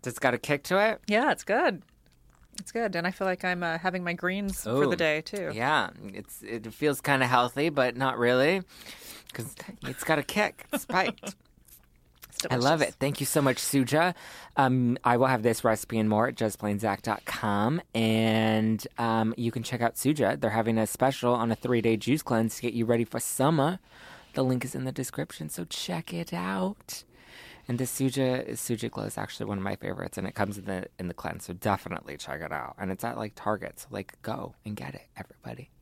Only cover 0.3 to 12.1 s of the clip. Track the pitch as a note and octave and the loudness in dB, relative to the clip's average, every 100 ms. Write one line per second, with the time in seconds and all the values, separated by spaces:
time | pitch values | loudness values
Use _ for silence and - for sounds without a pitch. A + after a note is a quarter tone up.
0.3 | B2 - C#3+ - F#3 G#3+ G#3+ - G#3 C#4 | 2 0 -2 2 2 2 0 0 2 2
1.3 | G3+ - D4+ C#4+ F#3 - _ _ _ _ | 0 0 2 2 0 -12 _ _ _ _
2.3 | _ _ - - A3+ A3+ F3 F3 F#3 F#3+ | _ _ -16 -8 -4 -2 0 -2 -2 -2
3.3 | F#3 F#3 F3+ F3 E3 F3+ F#3 F3 F3 F3+ | -2 -2 -2 -2 -2 -2 -2 -4 -2 -2
4.3 | F#3+ G3 F#3+ - B2+ C#3+ E3+ D#3+ D3+ D#3+ | -2 -4 -4 -2 2 2 2 2 0 -4
5.3 | G#3 E3 A2 B2 D3+ G#2 - G2+ G2 - | -6 -6 -2 2 2 0 -6 -14 -14 -14
6.3 | - G#2 A2+ A2 A2 D3+ C#3 - C#3 B2+ | -16 -10 -8 -8 0 0 2 2 2 4
7.3 | B2+ B2 C3+ D#3 C#3+ B2+ A#2 C3+ A#2 A#2+ | 4 4 2 0 2 0 2 -2 2 4
8.3 | B2+ C#3+ F#3+ F#3 - - - - - - | 6 4 2 -4 -16 -18 -18 -18 -20 -16
9.3 | - A2+ - - - C3+ C3 - D#3 C#3 | -10 -10 -10 -16 -12 -12 -8 0 0 2
10.3 | G#3+ G#3 - - D4 - F#3 F#3+ - - | 0 0 -2 -6 -6 -2 0 0 -2 -12
11.3 | - _ _ _ - _ _ _ | -14 _ _ _ -20 _ _ _